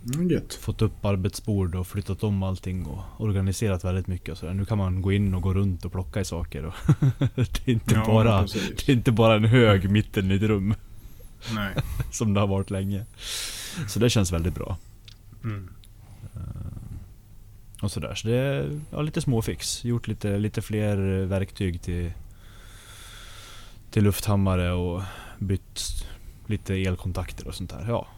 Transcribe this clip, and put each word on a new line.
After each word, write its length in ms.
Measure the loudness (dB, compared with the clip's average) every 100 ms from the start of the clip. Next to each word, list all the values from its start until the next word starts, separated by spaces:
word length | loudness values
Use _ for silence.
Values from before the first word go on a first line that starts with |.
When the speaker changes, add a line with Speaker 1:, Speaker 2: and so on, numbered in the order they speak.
| -2
Speaker 1:
Mm, 160 | 0 2
gött. 240 | 0 -2
Speaker 2:
Fått 280 | -8 -6 0
upp 220 | 0 0
arbetsbord 680 | 0 0 0 -4 -2 0 0
och 120 | -2 -4
flyttat 380 | -6 -4 -2
om 180 | 0 0
allting 440 | 0 -2 -4 -4 -6
och 160 | -8 -10 -4
organiserat 640 | 0 2 2 2 0 0
väldigt 220 | 0 -2 -2
mycket 220 | -4 -6
och 100 | -8
sådär. 160 | -4
Nu 100 | -2
kan 140 | 0 0
man 240 | 2 0
gå 100 | 2
in 220 | 2 2
och 80 | 2
gå 120 | 2
runt 300 | 2 2 0
och 80 | -4
plocka 280 | -6 -4 -4
i 40 |
saker 400 | -4 -4 -6 -6
och 100 | -8 -4 2 4 4 2
<laughs> 0 | -2
det 60 | 0 0 0 0
är 20 |
inte 240 | 0 2
Speaker 1:
Ja, 100 | 2 6
Speaker 2:
bara, 360 | 6 6 4
Speaker 1:
precis. 440 | 2 0 -4 -4 2
Speaker 2:
det 60 |
är 40 | 4
inte 160 | 4
bara 220 | 6 8
en 100 | 8
hög 460 | 8 8 8 8 6
mitten 400 | 4 4 2 4
i 40 |
ett 80 | 4
rum. 320 | 4 2 2 -2 -4 -16 -16 -16 -18 -12 -6
Speaker 1:
Nej. 200 | -4 -2 -2 -4
Speaker 2:
<laughs> 180 | -4 -4
Som 240 | 0 2
det 60 | 4
har 60 | 4
varit 240 | 2 0
länge. 340 | -2 0 -2 -4 -12 -10 -8 -8 -8 -10 -8 -4
Så 100 | 2
det 120 | 4
känns 220 | 4 2
väldigt 220 | 2 0
bra. 220 | -2 -6 -8 -10 -20 -20 -20 -20 -10
Speaker 1:
Mm. 260 | -8 -8 -10 -16 -20 -20 -20 -18 -16
Speaker 2:
Eh, 80 | -12 -12 -10 -10 -12 -12 -14 -14 -20 -20 -20 -20 -20 -20 -6
och 80 | -6
sådär. 220 | -4 -6
Så 140 | -4 0
det 80 | 0
är, 440 | 0 -2 -4 -6 -8
ja, 120 | -4
lite 180 | -4 -2
småfix. 640 | 0 0 0 -4 -6 -6
Gjort 240 | -2 -2 -2
lite, 300 | -4 0 0
lite 240 | 0 -2
fler 640 | -4 0 2 2 2 0 0
verktyg 560 | 0 -2 -2 -2 -2
till, 300 | -4 -4 -4 -6 -14 -18 -20 -20 -18 -20 -18 -18 -18 -16 -16 -16 -16 -16 -18 -18 -2
till 140 | 4
lufthammare 680 | 4 4 2 4 4 4 2
och 300 | 2 0 -2 -6 -10 -16 -8
bytt 680 | -2 -2 -2 -8 -4 -4 -6 -10 -16 -16 -6
lite 280 | -6 -2
elkontakter 760 | 0 0 -2 -2 -4 -6 -8 -10
och 60 |
sånt 180 | -8 -10
här. 120 | -8 -4
Ja. 180 | -4 -4